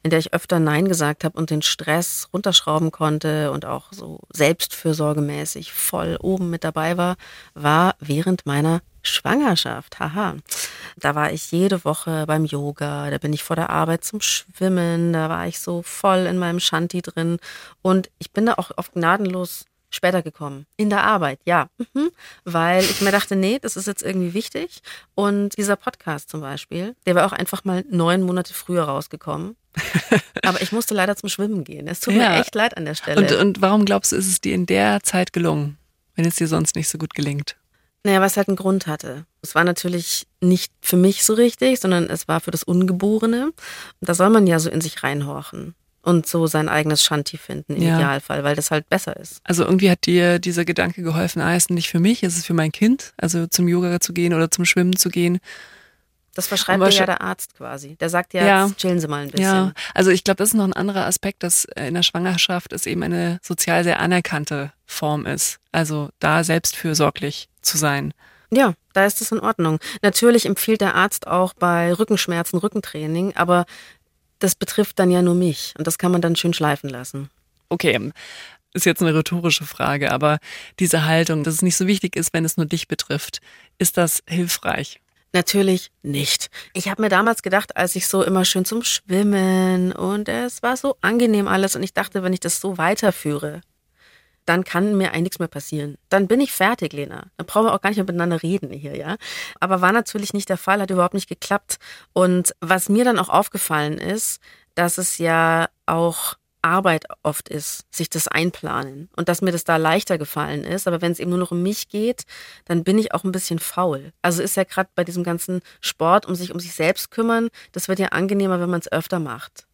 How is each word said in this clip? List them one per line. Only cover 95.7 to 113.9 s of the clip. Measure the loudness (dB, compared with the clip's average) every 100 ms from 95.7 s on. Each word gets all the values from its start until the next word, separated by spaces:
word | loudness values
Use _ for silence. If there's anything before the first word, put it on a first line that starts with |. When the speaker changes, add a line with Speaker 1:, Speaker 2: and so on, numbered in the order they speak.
| -8 -8 -12 _
Speaker 1:
Dann | 0 4
bin | 2
ich | 2
fertig, | 2 0 0 -4
Lena. | -6 -10 -12 -16 -14
Dann | -2
brauchen | 2 2
wir |
auch | 2
gar | 0
nicht | -2
mehr |
miteinander | -2 0 0 0
reden | -2 -4 -4
hier, | -10 -10 -10
ja. | -8 -10 -10 -12 -12 -4
Aber | 0 2
war | 4
natürlich | 2 0 -6 -4
nicht | -6 -4
der | -4
Fall, | 0 0
hat | 2
überhaupt | 2 2
nicht | 0 -6
geklappt. | -12 -4 -4 -4 -10 -10 -20 _
Und | 2 4 4 0 -4
was | 0 0 4
mir | 4
dann | 4 2
auch | 4
aufgefallen | 2 2 -6 -2 0 0 -4
ist, | -4 -4 -6 -8 -16 -20 _ -2
dass | 0 0
es | -4 -2
ja | 0 2 4 2 0 _ -2
auch | 0 0 0 -8 -10 _ _
Arbeit | 0 2 2 0 -2 -4
oft | -4 -4 -8
ist, | -8 -8 -12 -12
sich | -8 -6
das | -4 -2
einplanen. | 0 -2 -4 -6 -6 -6 -12 -12 -4
Und | -2
dass | 0
mir | 0
das | 0
da | 0 2
leichter | 4 2 0 -4
gefallen | -2 -6 -4 -6
ist. | -4 -4 -2
Aber | 0
wenn | -2
es | -2
eben | -2
nur | -2
noch | -2
um | -2
mich | -2 -2 -6
geht, | -2 -2 -2 -10 -20 -20 -20 -2
dann | 0
bin | 2 2
ich | 2
auch | -2
ein | -2
bisschen | -4 -4 -4
faul. | -4 -2 -2